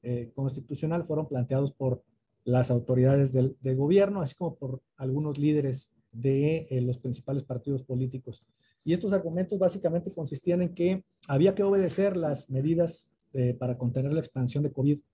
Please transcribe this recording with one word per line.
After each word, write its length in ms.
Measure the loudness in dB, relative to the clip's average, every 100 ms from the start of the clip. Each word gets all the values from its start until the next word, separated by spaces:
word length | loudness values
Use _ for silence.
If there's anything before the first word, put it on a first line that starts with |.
eh, 280 | -4 -6 -6 -6
constitucional, 680 | -6 -6 -10 -6 -2 -2 -2
fueron 220 | -4 -2
planteados 440 | -4 0 0 -2
por 320 | -2 -4 -4 _ _ _ _
las 260 | 0 2 4
autoridades 640 | 0 2 4 6 6 4
del, 240 | 4 0 0
del 160 | -4 0
gobierno, 440 | 4 4 4 0
así 140 | -6 -4
como 200 | -8 -6
por 260 | -10 -10 _ _
algunos 400 | -4 -2 -2 0
líderes 520 | 2 2 0 -4 -10 _ _
de, 560 | -4 0 2 2 0 -2
eh, 120 | -2
los 160 | 0 -2
principales 460 | -6 -8 -4 -6
partidos 400 | -4 -8 -4 -6
políticos. 600 | -4 -4 -4 -6 -12 -18 _ _ _ _
Y 100 | -2
estos 200 | -2 0
argumentos 460 | -2 0 -4 -2 0
básicamente 520 | 0 2 -2 -2 -4
consistían 520 | -8 -8 -6 -2 0
en 100 | 0
que 300 | 0 -2 -2 -6 _ -2
había 260 | 4 4
que 80 | 4
obedecer 560 | 2 2 2 0 0 0
las 320 | -2 -4 -4
medidas, 640 | -2 0 2 0 -2 -20 _ _
eh, 220 | 0 0
para 240 | 0 -4 -2
contener 340 | -2 -2 0
la 80 | -2
expansión 440 | -2 -2 -2 0
de 80 | -2
covid 280 | 0 0 0 _